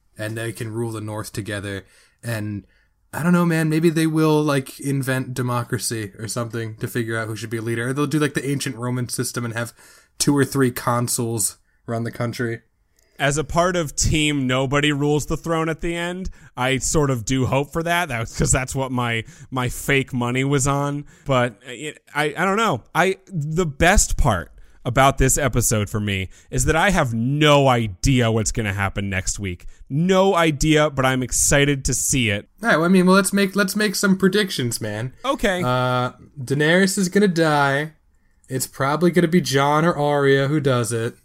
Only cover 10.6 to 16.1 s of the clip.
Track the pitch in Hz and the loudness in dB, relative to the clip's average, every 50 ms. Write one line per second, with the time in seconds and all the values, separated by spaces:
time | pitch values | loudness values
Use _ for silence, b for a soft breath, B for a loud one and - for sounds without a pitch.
10.6 | 131 123 123 - - 127 120 120 120 120 - - 120 113 117 110 - - - _ | 0 0 0 -2 -2 -2 -2 -2 -2 -2 -2 -4 -4 -4 -4 -4 -4 -4 -6 _
11.6 | _ _ _ _ _ - 117 113 117 110 - - 120 117 113 - 123 117 117 117 | _ _ _ _ _ -8 -6 -6 -6 -6 -6 -6 -6 -6 -4 -4 -6 -6 -6 -8
12.6 | _ _ _ _ _ _ _ _ _ _ _ - 143 143 139 156 143 - - 170 | _ _ _ _ _ _ _ _ _ _ _ -2 -2 0 0 0 -2 -2 0 2
13.6 | 175 185 180 175 160 131 - - - - 165 156 151 151 147 143 131 127 127 131 | 2 2 2 0 -2 -2 -2 -2 0 2 2 2 2 2 0 0 0 0 0 0
14.6 | 135 127 143 143 131 147 147 139 147 147 147 147 - - 160 151 - 165 165 160 | 0 0 0 2 2 2 2 2 2 2 0 0 0 -2 -4 -4 -4 -2 -2 -2
15.6 | 160 165 156 - 175 170 170 170 170 175 | -2 -2 -4 -4 -6 -6 -4 -4 -4 -6